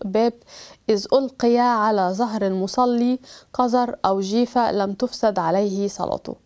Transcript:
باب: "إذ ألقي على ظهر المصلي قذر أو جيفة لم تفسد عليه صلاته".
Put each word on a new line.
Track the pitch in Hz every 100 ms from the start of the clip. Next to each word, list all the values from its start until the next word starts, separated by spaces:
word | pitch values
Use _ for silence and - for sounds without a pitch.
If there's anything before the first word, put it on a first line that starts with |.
باب: | 202 208 233 233 - - - - -
"إذ | 208 -
ألقي | 269 269 - 240 240
على | 247 233 214 208 180
ظهر | 190 240 220 196
المصلي | 190 196 - 247 240 240 254 - - -
قذر | - 247 247 240 -
أو | 190 196
جيفة | 190 220 247 254 226
لم | 202 196
تفسد | 196 247 - 220 196
عليه | 165 185 208 190 202
صلاته". | - - - - -